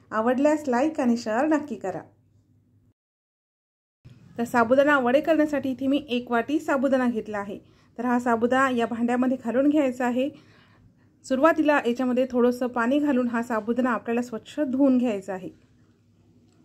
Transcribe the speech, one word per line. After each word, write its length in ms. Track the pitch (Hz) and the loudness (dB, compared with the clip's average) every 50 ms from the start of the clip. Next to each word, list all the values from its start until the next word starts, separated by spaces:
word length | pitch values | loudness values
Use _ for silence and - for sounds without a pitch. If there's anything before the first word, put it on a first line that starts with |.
| _ - | _ -8
आवडल्यास 540 | - 220 220 240 254 240 277 302 302 302 302 269 | -4 -2 0 0 2 2 2 2 2 0 0 0
लाईक 320 | 240 240 277 320 311 - | 0 0 0 0 0 0
आणि 160 | 277 240 233 | 0 0 0
शेअर 300 | 233 - 220 214 240 285 311 | 0 -2 -2 -2 0 0 2
नक्की 280 | 311 285 294 - 226 | 0 0 -2 -4 -10
करा. 240 | - - 190 175 165 - - _ _ _ _ _ _ _ _ _ _ _ _ _ _ _ _ _ _ _ _ _ _ _ _ _ _ _ _ _ _ _ _ _ _ _ _ _ _ - - - - - - - - | -10 -8 -8 -8 -10 -12 -16 _ _ _ _ _ _ _ _ _ _ _ _ _ _ _ _ _ _ _ _ _ _ _ _ _ _ _ _ _ _ _ _ _ _ _ _ _ _ -20 -20 -20 -20 -20 -14 -10 -8
तर 60 | 233 | -6
साबुदाणा 540 | 240 - 240 233 220 262 269 277 294 294 277 | -2 0 0 2 4 4 4 4 4 4 2
वडे 220 | 247 240 247 294 | 2 2 2 2
करण्यासाठी 500 | 302 339 320 302 302 302 294 277 269 269 | 2 2 2 2 2 0 0 -4 -4 -4
इथे 160 | 262 247 269 | -6 -4 -2
मी 180 | 262 277 277 - - | 0 0 0 0 -2
एक 220 | 240 247 247 - | -4 -4 -4 -2
वाटी 280 | 240 233 226 - 285 330 | -2 -2 -2 0 -2 -4
साबुदाणा 480 | - 359 294 269 240 277 262 254 254 240 | -2 -2 0 0 0 2 2 2 0 0
घेतला 300 | 226 220 208 214 208 202 | -2 -4 -6 -6 -8 -8
आहे. 200 | 202 202 - - - _ _ _ _ _ _ - | -8 -10 -12 -14 -16 _ _ _ _ _ _ -6
तर 60 | 233 | -2
हा 140 | 247 240 247 | 0 0 0
साबुदाणा 500 | 247 254 233 226 226 240 254 262 269 269 | 2 0 0 2 2 2 2 2 2 2
या 160 | 254 233 233 | 0 0 -2
भांड्यामध्ये 500 | 208 240 226 240 233 247 247 254 254 247 | -2 -2 -2 -2 0 0 2 0 0 0
घालून 320 | - - 233 220 254 277 294 | -2 -2 -2 0 2 2 2
घ्यायचा 380 | 285 311 277 262 247 - 254 | 4 2 2 0 0 -2 -2
आहे. 220 | 247 240 254 262 294 - - - - - _ _ _ _ _ _ _ _ _ _ _ _ _ - | -2 0 0 -2 -2 -4 -10 -18 -20 -20 _ _ _ _ _ _ _ _ _ _ _ _ _ -6
सुरुवातीला 540 | - 262 247 285 320 320 320 302 294 294 285 | -4 0 4 4 4 4 4 2 2 2 2
याच्यामध्ये 460 | - 233 240 247 262 254 247 247 269 254 | 2 0 -2 -2 -2 -2 0 0 0 0
थोडंसं 360 | 240 247 240 247 247 247 254 | 2 2 2 2 2 0 -4
पाणी 320 | 247 247 247 226 240 277 294 | -4 -2 -2 0 2 2 2
घालून 280 | 294 294 269 247 254 240 | 2 2 2 0 0 -2
हा 140 | 226 233 233 | -2 -4 -4
साबुदाणा 480 | - 240 220 208 220 233 247 254 262 | -4 -4 -4 -4 -2 -2 -2 0 0
आपल्याला 320 | 233 202 - 233 233 240 240 | -2 -2 -4 -4 -4 -4 -4
स्वच्छ 380 | - 226 214 - - - 294 302 | -4 -8 -12 -12 -10 -6 -6 -4
धुवून 340 | 269 240 262 285 269 254 247 | -2 0 2 2 4 4 4
घ्यायचा 340 | 240 247 208 196 190 - 190 | 2 0 -2 -4 -6 -8 -8
आहे 160 | 185 180 165 - _ _ _ _ _ _ _ _ _ _ _ _ _ _ _ _ _ _ _ _ _ _ | -8 -10 -12 -16 _ _ _ _ _ _ _ _ _ _ _ _ _ _ _ _ _ _ _ _ _ _